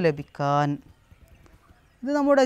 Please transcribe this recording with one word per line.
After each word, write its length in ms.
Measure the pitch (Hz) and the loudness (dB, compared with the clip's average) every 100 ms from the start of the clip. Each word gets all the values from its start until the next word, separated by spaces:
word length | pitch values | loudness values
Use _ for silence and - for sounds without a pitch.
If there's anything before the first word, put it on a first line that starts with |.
| 175 | 0
ലഭിക്കാൻ, 600 | 147 143 - 143 143 147 143 - _ _ _ - - - _ _ _ _ _ | -2 -8 -6 -2 0 -2 -4 -10 _ _ _ -20 -20 -20 _ _ _ _ _
ഇത് 80 | 247 294 | -6 -2
നമ്മുടെ 280 | 285 277 | 2 2